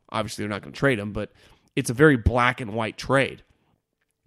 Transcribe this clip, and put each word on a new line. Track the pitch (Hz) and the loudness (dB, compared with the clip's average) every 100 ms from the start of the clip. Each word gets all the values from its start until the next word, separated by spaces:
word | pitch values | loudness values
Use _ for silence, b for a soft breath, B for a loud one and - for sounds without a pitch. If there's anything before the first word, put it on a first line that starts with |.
| _ | _
Obviously, | 110 107 - | -8 -6 -8
they're | 107 | -8
not | 101 | -8
gonna | 71 | -12
trade | - 139 113 | -2 0 0
him, | 104 | -4
but | 104 104 b b b b - | -8 -10 b b b b -6
it's | 131 | -4
a | |
very | 117 156 127 | 4 6 6
black | 107 123 123 123 | 2 2 2 0
and | 113 | -6
white | 110 110 - | -4 -6 -6
trade. | - 135 120 - _ _ _ _ _ _ _ _ | 0 0 0 -6 _ _ _ _ _ _ _ _